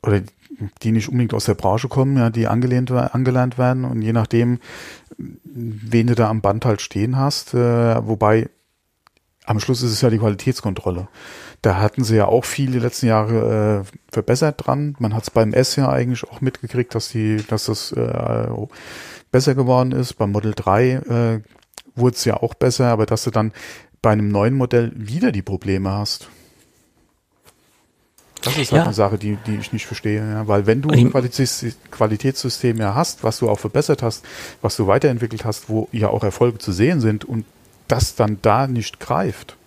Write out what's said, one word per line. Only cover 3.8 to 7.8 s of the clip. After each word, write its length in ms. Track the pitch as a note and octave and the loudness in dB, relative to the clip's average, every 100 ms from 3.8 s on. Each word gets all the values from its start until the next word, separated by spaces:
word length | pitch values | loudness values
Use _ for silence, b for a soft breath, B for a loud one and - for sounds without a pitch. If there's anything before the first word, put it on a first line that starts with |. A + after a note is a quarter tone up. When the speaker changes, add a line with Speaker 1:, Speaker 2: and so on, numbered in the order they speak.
| B2+ | -2
Speaker 1:
und 160 | A#2+ | -2
je 120 | A2 | 0
nachdem, 460 | A#2 A2 A#2 A#2+ B2 B B B B B - | 0 2 2 2 0 B B B B B -16
wen 880 | - - - B2+ A#2 G#2+ A2+ A#2 A#2 | -16 -16 -18 -12 -10 -10 0 2 4
du 80 | A#2+ | 4
da 140 | A2 | 2
am 120 | A2 | 2
Band 240 | G2+ G#2+ B2 | 0 2 0
halt 160 | G#2 | 0
stehen 360 | - G2+ A2 C3 | -2 -2 0 2
hast, 360 | C#3 - - | 0 -2 -2
äh, 540 | B2 A#2+ A#2+ | 0 2 4